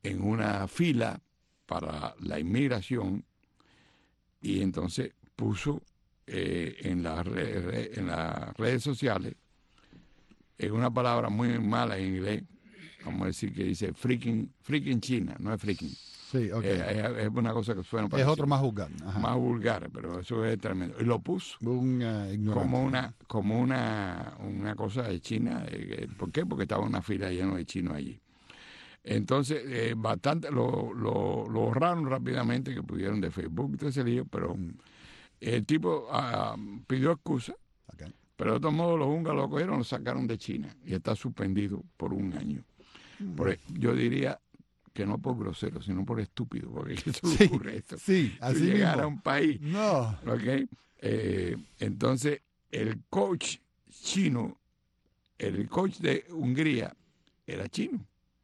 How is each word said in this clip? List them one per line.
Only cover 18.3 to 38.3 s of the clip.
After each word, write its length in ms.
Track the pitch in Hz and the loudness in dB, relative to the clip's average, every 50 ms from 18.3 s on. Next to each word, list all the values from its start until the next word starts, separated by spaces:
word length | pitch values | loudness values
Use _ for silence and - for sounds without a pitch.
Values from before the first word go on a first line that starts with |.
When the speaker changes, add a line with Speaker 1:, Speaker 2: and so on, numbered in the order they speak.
| 156 | 4
Speaker 2:
otro 140 | 151 143 139 | 4 4 4
más 140 | 147 135 | 4 4
vulgar, 280 | 135 131 107 101 95 78 - - 78 | 4 2 0 -2 -6 -6 -6 -10 -8
ajá. 140 | 92 95 101 | -4 -2 0
Speaker 1:
Más 180 | 107 113 120 127 | 0 2 2 2
vulgar, 520 | 123 123 120 117 104 113 107 92 - - - | 2 2 2 2 2 2 2 0 -2 -8 -10
pero 260 | - - 82 87 90 | -8 -6 -6 -6 -6
eso 240 | 92 - 120 113 110 | -4 -2 -2 0 2
es 120 | 113 117 101 | 2 0 0
tremendo. 360 | - 110 95 92 90 87 - - | -2 -2 -2 -2 -2 -4 -2 0
Y 40 | 113 | 2
lo 140 | 120 120 107 | 2 2 2
puso 380 | 90 - 180 190 - - - - | 2 0 -2 -2 -2 -8 -10 -6
Speaker 2:
Un, 400 | 113 117 123 127 127 131 127 123 | -2 0 0 2 2 2 2 2
eh, 320 | 120 113 110 107 101 98 98 | 2 0 0 -2 -2 -2 -2
ignorante. 300 | 104 104 104 104 120 131 131 | 0 2 2 2 2 2 4
Speaker 1:
como 160 | 123 127 131 | 2 2 2
una, 300 | 135 131 127 123 113 - _ - _ | 2 2 0 -2 -4 -8 _ -14 _
como 320 | - 110 95 101 107 117 | -2 0 2 2 4 4
una, 760 | 123 127 131 127 120 113 110 104 101 92 87 85 80 76 - - | 4 4 2 2 2 0 0 0 -2 -2 -4 -6 -6 -8 -8 -8
una 360 | 101 101 101 95 98 104 107 | -8 -6 -4 -4 -4 -4 -4
cosa 280 | 104 107 104 104 123 123 | -2 -4 -2 -2 -2 -2
de 180 | 110 92 85 | -2 -2 -4
China. 420 | - - 113 110 117 120 - 120 - - | -4 -2 -2 0 0 0 -2 -4 -6 -6
Eh, 380 | - - - - - - - - - - | -8 -8 -8 -6 -6 -6 -6 -8 -6 -6
¿por 140 | - - | -6 -2
qué? 140 | - 147 170 | -2 -2 -2
Porque 180 | 180 - - 95 | 0 0 -2 0
estaba 200 | - 104 101 104 | 0 0 0 0
una 180 | 110 104 101 92 | 0 0 -2 -2
fila 260 | - 104 92 98 92 | -2 -2 -2 -2 -2
llena 260 | 90 90 92 95 92 | -2 0 0 0 0
de 100 | 90 82 | -2 -4
chinos 280 | - - 95 90 87 82 | -4 -4 -2 -2 -2 -2
allí. 260 | 73 69 67 57 - _ _ - _ - - - - - - - - - - - - _ | -4 -6 -8 -10 -14 _ _ -20 _ -20 -20 -20 -20 -20 -20 -20 -20 -20 -20 -20 -18 _
Entonces, 580 | - 104 110 104 - 127 139 143 127 156 143 117 | -2 0 0 2 4 2 2 4 2 0 -2 -2
eh, 280 | 139 127 120 113 117 117 113 | -4 -2 -2 0 0 0 0
bastante, 520 | 110 113 110 92 - 135 156 170 - - | 0 0 0 2 2 2 2 2 0 0
lo, 440 | 147 123 117 120 120 101 113 117 104 | 2 2 4 4 2 0 -2 -2 -2
lo, 540 | - 107 104 110 104 101 98 98 107 107 107 | -2 0 2 2 2 2 2 0 0 -2 0
lo 100 | 110 110 | 2 2
borraron 480 | 113 110 110 127 160 175 175 170 156 131 | 2 4 4 4 4 4 4 2 2 0
rápidamente, 640 | 131 131 123 123 127 127 120 117 120 123 131 131 131 | 0 0 0 0 0 2 2 2 2 2 0 -2 -4
que 80 | - - | -6 -6
pudieron 360 | - - 90 92 98 107 107 | -4 -4 -2 0 0 0 0
de 120 | 92 87 | 0 0
Facebook 400 | 85 98 82 82 80 87 131 143 143 | -2 -4 -4 -4 -2 -2 -2 -2 -2
y 40 | 131 | -2
todo 120 | - 151 | -2 -2
ese 140 | 127 139 131 | 0 0 2
lío, 220 | 120 117 123 127 | 2 2 0 0
pero 300 | - - - 87 87 87 | -2 -4 -4 -2 -2 -2
Speaker 2:
Mm. 160 | 98 90 82 - - - - - - - - - - - - _ _ | -4 -4 -6 -8 -12 -18 -20 -20 -20 -20 -20 -20 -20 -20 -20 _ _
Speaker 1:
el 240 | - 113 117 120 104 | -2 0 2 2 4
tipo, 420 | - 147 156 - 180 160 147 120 113 | 4 2 4 4 4 2 2 0 0
ah, 460 | 143 - 143 120 113 104 - 110 110 107 107 104 101 113 - - | -2 0 0 2 0 0 0 0 -2 -6 -8 -8 -10 -12 -4 -2
pidió 240 | 127 131 131 156 | 0 2 4 2
excusa, 420 | 170 147 _ 170 151 127 117 - 381 - - _ _ _ _ - - | 2 2 _ -2 -2 -2 -2 -6 -12 -14 -16 _ _ _ _ -20 -18
Speaker 2:
Ok. 100 | - 76 80 - _ _ _ | -16 -16 -16 -16 _ _ _